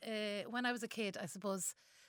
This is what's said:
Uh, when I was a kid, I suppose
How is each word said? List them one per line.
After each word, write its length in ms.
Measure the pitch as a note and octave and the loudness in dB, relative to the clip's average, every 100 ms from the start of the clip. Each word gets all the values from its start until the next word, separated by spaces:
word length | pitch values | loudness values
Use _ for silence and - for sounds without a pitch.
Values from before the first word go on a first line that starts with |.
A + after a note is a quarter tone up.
| A3+ | -2
Uh, 440 | G#3+ G#3+ G3+ - | 0 0 0 -2
when 160 | A#3+ B3 | 0 2
I 60 | |
was 120 | A#3+ | 2
a 40 | A#3 | 0
kid, 300 | A3+ G#3 G#3 | 0 0 0
I 40 | G3 | -4
suppose 480 | G3 G3+ F#3+ - - - - | -2 0 2 0 -4 -18 -20